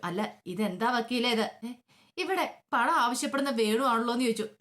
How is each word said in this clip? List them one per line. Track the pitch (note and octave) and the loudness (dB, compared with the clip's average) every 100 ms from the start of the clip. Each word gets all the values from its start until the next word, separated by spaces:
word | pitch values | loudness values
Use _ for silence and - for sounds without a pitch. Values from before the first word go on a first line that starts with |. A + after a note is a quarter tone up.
"അല്ല, | F3 F3+ - - - | -4 -4 -4 -8 -8
ഇതെന്താ | F3+ G#3 F3+ A#3 | -4 -2 0 0
വക്കീലേ | A#3+ A3+ B3 B3 | 0 0 0 2
ഇത്? | A3 G#3 - | 0 -2 -6
ഏ, | A#3 B3 _ _ _ - | -14 -14 _ _ _ -6
ഇവിടെ | F4+ F#4 D#4 - _ | -2 0 -2 -6 _
പണം | B3+ B3+ | 0 2
ആവശ്യപ്പെടുന്ന | D#4+ A#3+ B3 C#4+ C4+ C#4 | 2 2 0 -2 -2 0
വേണു | A3+ G#3+ A3+ | 2 2 2
ആണല്ലോ?" | C4 A3+ A#3 | 2 2 0
എന്ന് | A#3 | 0
ചോദിച്ചു. | B3 A3 - - | 0 0 -4 -10